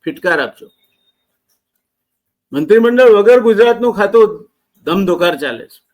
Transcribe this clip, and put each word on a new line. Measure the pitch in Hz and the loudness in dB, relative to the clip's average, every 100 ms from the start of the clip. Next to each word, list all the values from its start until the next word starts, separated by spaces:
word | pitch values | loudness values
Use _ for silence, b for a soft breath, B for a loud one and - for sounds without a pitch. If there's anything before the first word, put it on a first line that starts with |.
ફિટકાર | - 147 185 160 | -14 -8 -4 -4
આપજો. | 120 _ - _ _ _ _ _ _ _ _ _ _ _ _ _ _ _ _ _ _ | -6 _ -20 _ _ _ _ _ _ _ _ _ _ _ _ _ _ _ _ _ _
મંત્રીમંડળ | - 156 220 233 247 254 | -8 0 2 2 2 4
વગર | 208 202 247 | 4 4 4
ગુજરાતનું | 226 208 233 226 240 | 2 2 0 0 -4
ખાતું | 190 196 226 214 - - _ _ _ - | -2 0 2 0 -2 -20 _ _ _ -6
ધમધોકાર | 180 185 170 175 151 | -4 -2 -2 -2 -4
ચાલે | 139 117 - | -8 -10 -16
છે. | _ _ | _ _